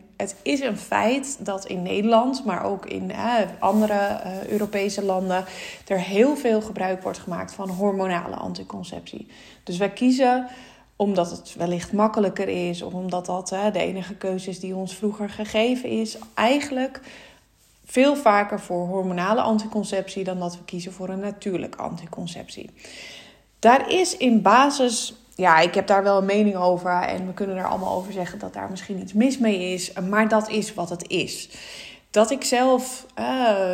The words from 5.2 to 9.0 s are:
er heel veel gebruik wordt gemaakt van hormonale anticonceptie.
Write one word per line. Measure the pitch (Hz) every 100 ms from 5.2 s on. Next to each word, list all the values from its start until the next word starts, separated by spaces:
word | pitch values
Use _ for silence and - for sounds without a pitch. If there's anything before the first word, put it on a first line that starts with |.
| 185 185 185 - - - -
er | 190
heel | 185 196 269 285
veel | 240 214
gebruik | 214 190 185 185
wordt | 190 185
gemaakt | - 170 185
van | - 190
hormonale | 180 202 196 190 175 - -
anticonceptie. | 185 185 190 202 175 170